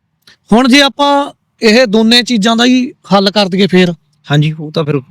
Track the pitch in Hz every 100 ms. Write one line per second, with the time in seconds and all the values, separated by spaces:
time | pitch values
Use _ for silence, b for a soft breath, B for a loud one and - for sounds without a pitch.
0 | _ _ _ b - 214 262 269 277 -
1 | 285 285 285 - _ - 226 220 254 214
2 | 220 240 233 240 208 226 247 254 247 -
3 | - 196 202 208 196 185 196 185 180 170
4 | _ _ - 147 151 156 156 156 151 147
5 | 127